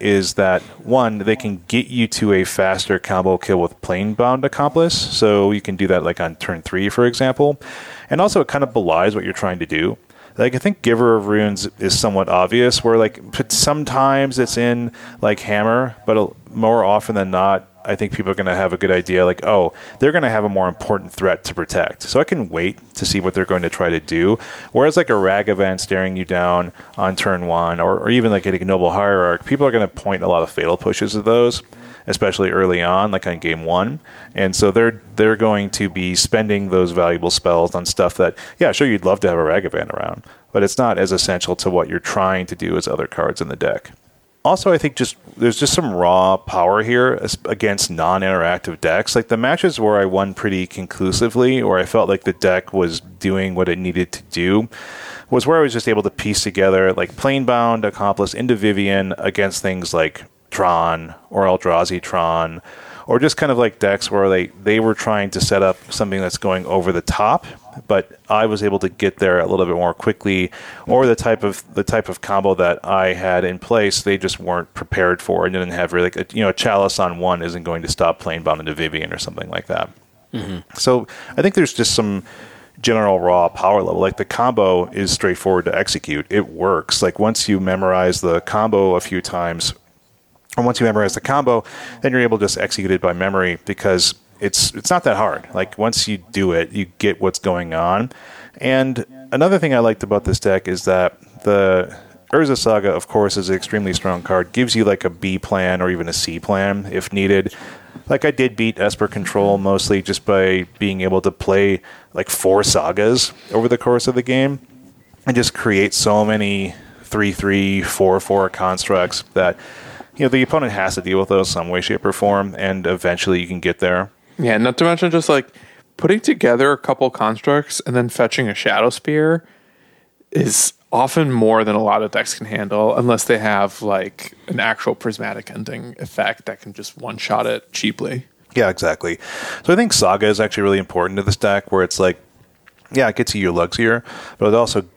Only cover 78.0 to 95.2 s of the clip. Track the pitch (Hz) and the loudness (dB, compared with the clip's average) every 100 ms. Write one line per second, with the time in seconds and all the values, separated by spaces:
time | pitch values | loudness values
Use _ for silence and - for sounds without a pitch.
78 | 85 - - 82 80 78 80 76 80 78 | 0 0 -6 -4 -2 -2 -4 -6 -4 -4
79 | 80 85 - 87 87 - - 50 50 - | -6 -8 -10 -10 -10 -10 -6 -6 -6 -10
80 | _ _ _ 110 104 90 - - - 254 | _ _ _ -10 -10 -10 -14 -4 2 2
81 | 107 - - - 180 196 156 - 113 - | 0 -12 -8 -2 0 2 0 0 0 0
82 | 107 98 - - - - - - 120 110 | -2 -4 -8 -18 -20 -20 -20 -6 0 2
83 | 104 92 90 90 85 - 92 101 87 85 | 2 2 4 4 2 2 2 2 2 0
84 | 95 - 101 - 123 113 95 90 90 - | 0 -2 -6 0 0 2 2 2 0 -4
85 | 98 - 98 90 98 92 87 95 95 - | -4 0 0 0 0 0 2 -2 -2 -4
86 | - 73 69 101 92 80 92 87 - - | -6 -6 -2 -2 -2 -2 0 0 -2 -2
87 | 92 - 104 113 - 98 95 95 95 92 | 0 0 0 0 -2 0 0 0 2 2
88 | 92 90 90 85 - 107 110 104 95 90 | 2 0 0 0 0 -2 2 2 2 2
89 | - 92 - 90 85 85 - - _ _ | -2 -6 -6 -6 -6 -4 -6 -8 _ _
90 | _ _ _ _ _ - 120 120 117 107 | _ _ _ _ _ -2 0 2 2 2
91 | 101 107 - 139 131 117 - - - - | 0 -2 -2 0 2 0 -2 -12 -18 -6
92 | 139 127 120 110 101 - 98 - 95 92 | 0 2 2 2 0 -2 -4 -4 -2 0
93 | 92 87 95 98 90 85 - 98 101 92 | 0 -2 -2 0 -2 -2 -8 -4 0 2
94 | - - _ _ 202 - - - - 180 | 0 -4 _ _ -4 -2 -2 -4 -2 0
95 | 139 101 | 0 0